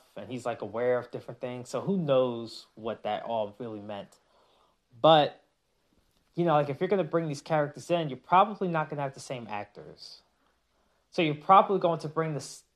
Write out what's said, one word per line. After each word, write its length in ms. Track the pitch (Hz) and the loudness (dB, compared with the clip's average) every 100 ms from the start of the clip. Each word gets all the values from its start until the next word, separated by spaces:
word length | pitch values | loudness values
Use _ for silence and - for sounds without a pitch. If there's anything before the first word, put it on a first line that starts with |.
| _ - | _ -16
and 120 | 104 | -12
he's, 140 | 127 120 | -8 -8
like, 160 | 110 | -8
aware 360 | 107 110 123 123 | -8 -2 0 0
of 140 | 120 | -2
different 280 | 127 - 123 | -10 -14 -12
things, 300 | 123 123 123 | -10 -10 -8
so 100 | 127 | -6
who 160 | 131 196 | -2 -2
knows 680 | 156 131 127 117 113 - - - | 2 2 2 -2 -10 -14 -20 -12
what 280 | 110 107 | -8 -6
that 200 | 107 104 | -4 -6
all 320 | - 117 104 101 | -4 -4 -4 -6
really 220 | 120 107 | -12 -10
meant. 360 | 104 101 95 _ _ _ _ _ _ _ _ 120 | -10 -12 -14 _ _ _ _ _ _ _ _ 2
But, 400 | 156 160 143 - _ _ _ _ _ _ _ _ _ | 6 8 6 -2 _ _ _ _ _ _ _ _ _
you 100 | - | -2
know, 100 | 170 | 2
like, 160 | 151 143 | 4 2
if 120 | 135 | -2
you're 80 | 185 | 0
gonna 140 | 196 | 0
bring 240 | 165 170 165 | 0 -2 -2
these 140 | 143 | -6
characters 500 | - 156 147 143 - | -2 0 0 -4 -2
in, 180 | 170 156 | -2 -2
you're 80 | 127 | -6
probably 500 | - 175 214 208 190 | 2 4 4 0 -2
not 220 | 165 151 | -2 -4
gonna 140 | 147 | -4
have 100 | 139 | -6
the 60 | - | -8
same 280 | - 131 113 | -10 -10 -8
actors. 720 | 104 104 - 76 80 - - _ _ _ _ _ _ _ _ _ | -8 -10 -14 -20 -20 -20 -20 _ _ _ _ _ _ _ _ _
So 100 | - | -2
you're 140 | 160 147 | 0 0
probably 440 | - 196 220 190 | 6 6 6 4
going 200 | 175 160 | 2 0
to 80 | 156 | -4
bring 260 | 165 160 | -4 -2
this, 300 | 143 - - _ | -4 -8 -14 _